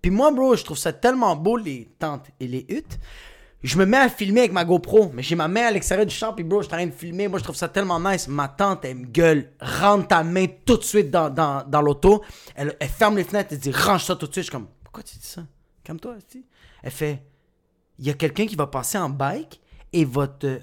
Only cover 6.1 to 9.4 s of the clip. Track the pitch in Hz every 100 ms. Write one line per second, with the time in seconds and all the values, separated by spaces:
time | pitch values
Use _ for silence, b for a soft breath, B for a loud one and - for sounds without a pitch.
6.1 | - 226 196 165 202 147 165 175 139 170
7.1 | 175 202 190 120 151 170 196 196 170 180
8.1 | 190 - 143 139 - 202 185 135 127 127
9.1 | 113 165 151